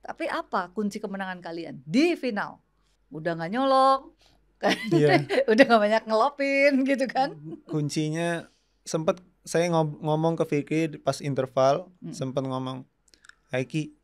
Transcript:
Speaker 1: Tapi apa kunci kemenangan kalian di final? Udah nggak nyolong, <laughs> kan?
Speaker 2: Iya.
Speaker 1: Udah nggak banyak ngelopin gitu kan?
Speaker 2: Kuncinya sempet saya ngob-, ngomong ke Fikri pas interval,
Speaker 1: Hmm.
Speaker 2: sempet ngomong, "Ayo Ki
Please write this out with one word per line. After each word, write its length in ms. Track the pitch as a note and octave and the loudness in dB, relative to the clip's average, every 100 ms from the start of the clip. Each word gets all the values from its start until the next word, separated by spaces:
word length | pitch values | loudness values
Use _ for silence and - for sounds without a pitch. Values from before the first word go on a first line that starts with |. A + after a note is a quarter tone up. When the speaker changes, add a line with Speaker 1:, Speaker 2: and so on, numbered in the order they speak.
Speaker 1:
Tapi 240 | - A3 E4 | -14 -8 -6
apa 360 | D#4 E4+ G#3+ F3+ | -6 -4 -4 -4
kunci 280 | G3 G#3 G#3 | -4 -4 -6
kemenangan 420 | G#3 G3 F#3+ F3+ | -10 -8 -10 -10
kalian 440 | F3 E3 E3 D3 | -10 -10 -10 -14
di 320 | D3 G3+ E4+ D#4+ | -2 2 2 2
final? 480 | B3+ G3+ D#3+ - _ _ _ _ _ | -4 -4 -6 -10 _ _ _ _ _
Udah 260 | D#3 D#3+ E3 | -6 -4 -4
nggak 160 | E3 | -4
nyolong, 640 | A3+ C4+ C4+ C4 C4+ C#4+ _ _ | -2 4 6 6 4 -2 _ _
<laughs> 300 | _ _ _ | _ _ _
kan? 100 | - - A3 | -2 -2 0
Speaker 2:
Iya. 400 | - - E4 C#3 G4 C5+ | 4 6 4 2 0 2
Speaker 1:
Udah 180 | A3+ A#3+ | 4 6
nggak 160 | A#3 | 6
banyak 200 | G#3 A3 A3+ | 4 2 2
ngelopin 680 | A3 B3+ - C#4 C#4 C#4+ C4+ C4+ | 0 0 0 -2 2 4 2 0
gitu 200 | C4+ C4 | 0 -2
kan? 300 | C4 C4+ D#3 D#3 E3+ - | 0 -2 -4 -14 -16 -6
Speaker 2:
Kuncinya 800 | D#3 D3 D#3 D3+ D#3 E3+ E3+ - _ _ _ | -4 -2 -2 -2 -2 -2 -4 -8 _ _ _
sempet 380 | - E3+ D#3+ F#3+ _ _ | -6 -2 -2 -4 _ _
saya 260 | - E3 F3 | -4 0 2
ngob-, 320 | E3 D#3 D3 | 2 0 -2
ngomong 340 | D#3 D#3 E3 E3 | -2 2 2 0
ke 100 | D#3+ | 0
Fikri 340 | D3 C#3 D#3 D#3+ D3 | -2 0 -2 -2 -2
pas 240 | - C#3 | -4 -2
interval, 720 | D3 C3+ C3 - C3+ D3+ - _ | -4 -4 -2 2 4 2 -4 _
Speaker 1:
Hmm. 140 | - | -14
Speaker 2:
sempet 260 | - C3+ C3 | -8 -6 -4
ngomong, 460 | C3+ C3 C3 C3 - _ _ _ - _ _ | -4 -6 -6 -10 -16 _ _ _ -20 _ _
"Ayo 160 | C3 B2+ | -6 -4
Ki 260 | D#3+ D3+ _ | -6 -6 _